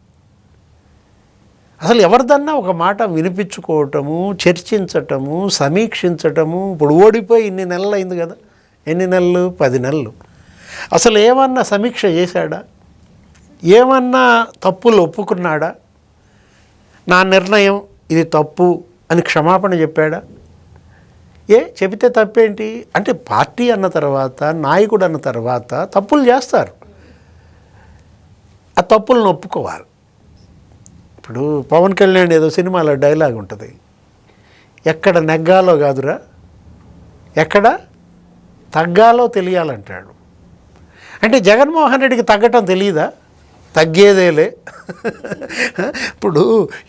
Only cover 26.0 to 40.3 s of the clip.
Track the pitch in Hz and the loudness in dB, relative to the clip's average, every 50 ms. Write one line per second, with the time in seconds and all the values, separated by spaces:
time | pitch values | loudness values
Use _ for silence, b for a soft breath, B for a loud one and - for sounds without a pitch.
26 | 196 - 302 294 269 240 240 269 262 - - 226 - - - _ b b b b | -2 0 0 2 2 2 2 2 0 -2 -2 -2 -2 -2 -8 _ b b b b
27 | b b b b b b b b b b b b b b b b b b b b | b b b b b b b b b b b b b b b b b b b b
28 | b b b b b b _ _ _ _ _ _ _ _ _ 180 175 - 220 220 | b b b b b b _ _ _ _ _ _ _ _ _ -4 0 2 0 0
29 | 196 - 254 240 220 190 170 - - 185 - 170 117 87 - - - _ _ _ | 2 2 0 2 2 2 0 -2 -6 -10 -10 -8 -8 -8 -12 -14 -16 _ _ _
30 | _ _ _ _ _ _ _ _ _ _ _ _ _ _ _ _ _ - - - | _ _ _ _ _ _ _ _ _ _ _ _ _ _ _ _ _ -20 -20 -20
31 | _ _ _ - - - 113 120 139 151 151 143 123 - 151 165 180 196 190 - | _ _ _ -20 -20 -14 -8 -6 -4 -4 -4 -4 -4 0 2 2 2 2 2 2
32 | 202 190 185 185 180 170 165 160 156 156 156 - 175 185 185 180 160 151 143 135 | 2 4 4 4 2 4 4 2 2 2 0 -2 -4 -2 -2 -2 0 0 0 0
33 | 143 143 151 156 160 139 117 110 101 92 107 101 104 98 - - _ _ _ _ | 2 0 2 2 0 -2 -2 -6 -10 -14 -16 -18 -18 -20 -20 -20 _ _ _ _
34 | _ _ _ _ b b b b b b b b b b b b _ 160 160 160 | _ _ _ _ b b b b b b b b b b b b _ -2 -2 0
35 | - 196 175 170 160 156 160 160 160 170 185 190 185 180 170 147 147 139 135 131 | 0 2 2 2 2 0 0 0 2 4 4 4 6 4 4 2 2 0 -2 -2
36 | 131 143 175 - - - _ - - _ _ - _ - - - - - - - | -4 -4 -6 -6 -10 -16 _ -20 -20 _ _ -20 _ -20 -20 -20 -20 -20 -20 -20
37 | - - - - - - - 151 156 156 - 202 202 240 330 403 - _ _ _ | -20 -20 -20 -20 -20 -8 -4 -2 -2 0 2 2 2 2 2 0 -6 _ _ _
38 | _ _ _ _ _ _ _ _ _ _ _ _ _ _ - 156 165 170 175 196 | _ _ _ _ _ _ _ _ _ _ _ _ _ _ -4 -4 -2 0 2 4
39 | 220 233 233 240 247 233 233 202 180 180 185 180 165 151 127 104 98 - 98 90 | 6 6 6 4 2 0 0 -2 -4 -2 -2 -2 -4 -4 -6 -10 -12 -16 -18 -18
40 | 95 - - _ _ _ | -18 -20 -20 _ _ _